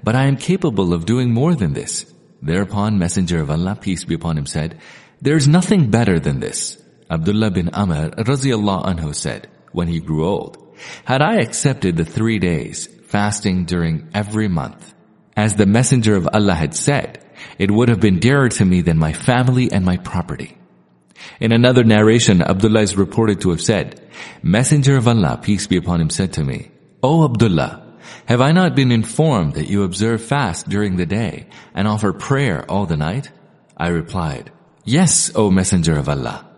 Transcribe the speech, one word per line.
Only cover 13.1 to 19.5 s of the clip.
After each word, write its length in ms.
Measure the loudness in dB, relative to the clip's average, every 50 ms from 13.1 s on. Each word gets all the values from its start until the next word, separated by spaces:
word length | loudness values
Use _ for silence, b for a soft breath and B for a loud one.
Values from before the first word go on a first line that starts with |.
| -4 -2 -2 -2 -4 -4 -4 -2 -2 -2 -2
during 440 | -2 -2 -2 0 -2 -2 -4 -6 -6 -6
every 340 | -6 -6 -4 -4 -2 -2
month, 460 | 0 -2 -4 -4 -6 -12 -18 -20 -20 -20 _ _ _ _ _ _ _ _
as 200 | 0 0 2 4
the 100 | 4 4 6 4
Messenger 380 | 4 4 4 2 2 4 2 2
of 140 | 2 0 0 0
Allah 200 | 2 2 2 2
had 220 | 0 -2 -4 -4
said, 420 | -2 -2 0 0 0 -2 -8 -14 -20 -20 -20 B B B B B
it 140 | B 0 2
would 180 | 4 4 4 4
have 120 | 4 4
been 180 | 4 4 4 4
dearer 300 | 4 4 4 4 4 2
to 160 | 2 2 2
me 160 | 4 4 2
than 240 | 2 2 2 2 2
my 80 | 0 -2
family 580 | -2 -2 0 2 2 2 2